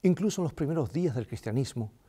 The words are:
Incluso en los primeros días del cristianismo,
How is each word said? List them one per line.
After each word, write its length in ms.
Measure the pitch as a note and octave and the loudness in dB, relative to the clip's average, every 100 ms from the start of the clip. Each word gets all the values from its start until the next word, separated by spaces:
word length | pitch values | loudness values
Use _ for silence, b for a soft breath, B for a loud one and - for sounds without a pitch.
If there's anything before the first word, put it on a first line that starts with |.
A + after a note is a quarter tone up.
Incluso 380 | F#3 F3 G3+ F#3 | 4 4 2 0
en 40 | |
los 80 | E3 | -4
primeros 400 | - D3 D#3+ A2+ | -2 -2 0 0
días 220 | C3 F3 | 0 0
del 140 | A#2+ A2 | 0 -6
cristianismo, 640 | A2 - A#2 B2+ B2 A2 - | -6 -2 -2 -2 -4 -8 -10